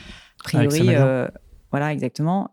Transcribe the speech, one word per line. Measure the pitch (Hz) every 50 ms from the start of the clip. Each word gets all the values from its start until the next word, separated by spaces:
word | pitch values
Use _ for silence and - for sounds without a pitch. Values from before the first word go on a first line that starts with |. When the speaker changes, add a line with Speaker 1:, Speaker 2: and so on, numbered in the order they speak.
| - - - - - _ _ -
Speaker 1:
A | -
priori, | - - 139 -
Speaker 2:
Avec | 143 143 156
sa | 175
maison. | - 170 147 135
Speaker 1:
euh, | 131 131 127 123 - - - - - - - _ _
voilà, | - 143 147 151
exactement. | 151 139 127 127 - - 151 160 180 196 - -